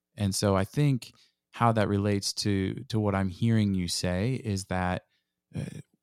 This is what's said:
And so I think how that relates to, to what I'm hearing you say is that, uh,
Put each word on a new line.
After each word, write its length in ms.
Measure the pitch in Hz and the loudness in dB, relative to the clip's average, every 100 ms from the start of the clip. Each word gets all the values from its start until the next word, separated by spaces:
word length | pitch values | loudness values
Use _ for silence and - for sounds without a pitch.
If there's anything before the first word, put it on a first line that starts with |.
| _ - | _ -2
And 180 | 101 95 | -2 0
so 220 | 104 95 | 2 2
I 80 | 98 | 0
think 480 | - 147 127 - - _ _ _ | 0 2 0 -4 -20 _ _ _
how 200 | - 120 | 0 2
that 160 | 110 101 | 4 2
relates 460 | 101 104 101 - | 2 2 0 -2
to, 500 | - 107 98 95 - 123 | -4 0 0 0 -4 -4
to 100 | 110 | 0
what 160 | 104 98 | 0 0
I'm 140 | 95 | -2
hearing 460 | 92 117 113 101 95 | 0 2 4 4 2
you 120 | 87 | -2
say 460 | - 92 90 117 | -2 -2 0 -2
is 320 | 131 113 98 98 | -4 -4 -4 -4
that, 380 | 92 90 92 _ _ _ _ _ - | -4 -2 -2 _ _ _ _ _ -10
uh, 80 | - - - _ | -10 -12 -20 _